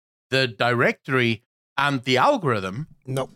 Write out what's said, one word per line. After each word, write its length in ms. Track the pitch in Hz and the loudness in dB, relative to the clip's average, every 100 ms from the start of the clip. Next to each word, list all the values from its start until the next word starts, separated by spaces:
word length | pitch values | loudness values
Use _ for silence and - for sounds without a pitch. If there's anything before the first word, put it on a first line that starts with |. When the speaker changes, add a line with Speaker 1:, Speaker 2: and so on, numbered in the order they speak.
| _ _ _ | _ _ _
Speaker 1:
the 180 | 131 131 | -2 0
directory 960 | 107 120 120 165 233 - 131 120 110 _ _ _ - | 0 0 2 0 -2 -2 0 0 -2 _ _ _ -4
and 260 | 143 135 | -2 -2
the 140 | 117 127 | 0 2
algorithm, 720 | 170 285 160 110 95 104 160 - - | 2 2 0 -2 -4 -8 -12 -14 -8
Speaker 2:
Nope. 260 | 131 131 | -6 -8